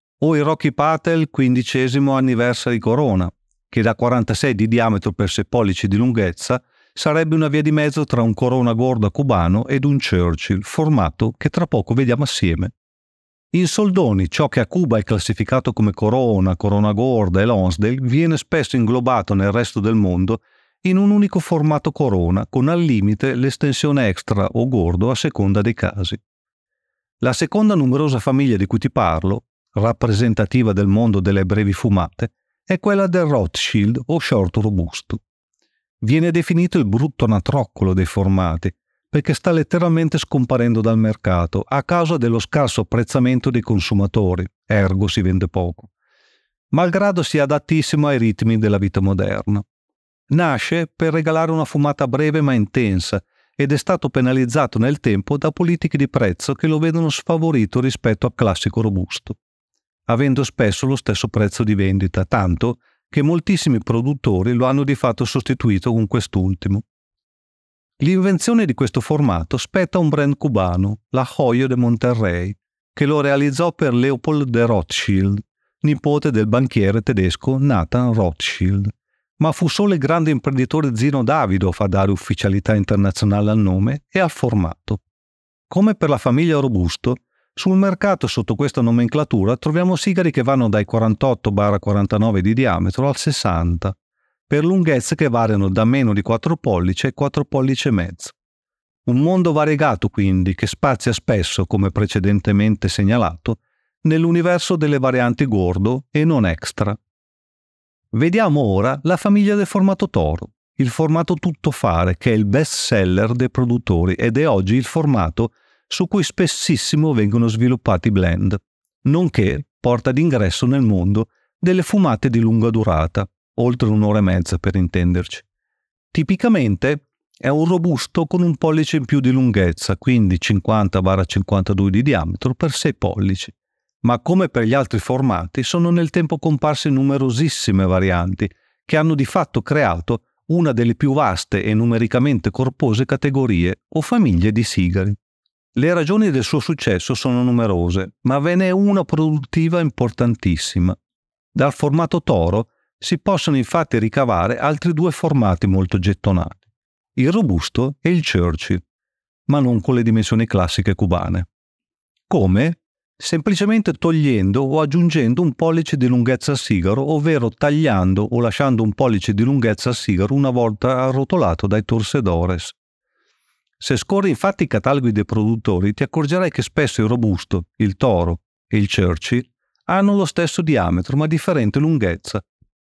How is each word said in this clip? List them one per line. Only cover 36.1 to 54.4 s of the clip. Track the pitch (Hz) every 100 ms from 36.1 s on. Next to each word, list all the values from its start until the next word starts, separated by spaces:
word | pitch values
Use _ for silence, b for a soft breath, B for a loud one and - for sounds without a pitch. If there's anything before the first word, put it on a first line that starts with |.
| 156 170
definito | 170 160 170 175 180
il | 107
brutto | 113 151 -
anatroccolo | 113 104 - 143 113 - 95
dei | 92
formati, | 87 - 98 95 90 82 90 - _ _ _
perché | 151 -
sta | - 185
letteralmente | 165 147 175 170 165 160 156
scomparendo | - 139 123 127 120 113
dal | 110 113
mercato | 110 107 - 90 85 98 -
a | 135
causa | - 175 160 165
dello | 117 113
scarso | - 147 135 -
apprezzamento | 101 117 117 135 127 127 135
dei | 120
consumatori, | - 107 - 101 98 113 95 87 92 _
ergo | - 107 95 95 101
si | -
vende | 92 92 90
poco, | 95 87 - - _ _ _ _ _ _ _ -
malgrado | 147 180 190 202 175
sia | 147 151
adattissimo | 139 147 - 160 - 151 147
ai | 135
ritmi | 113 101 113 110
della | 107 101
vita | 98 -
moderna. | 98 95 95 101 104 104 - _ _ _ _ _ -
Nasce | 151 170 131 - 170 165
per | - 160
regalare | 160 160 160 165
una | 160
fumata | 147 147 147 143 131
breve | 131 151 156
ma | 143
intensa | 123 101 135 110 92 - 98 - _ _
ed | - 139
è | 143
stato | - 180 135
penalizzato | 143 127 131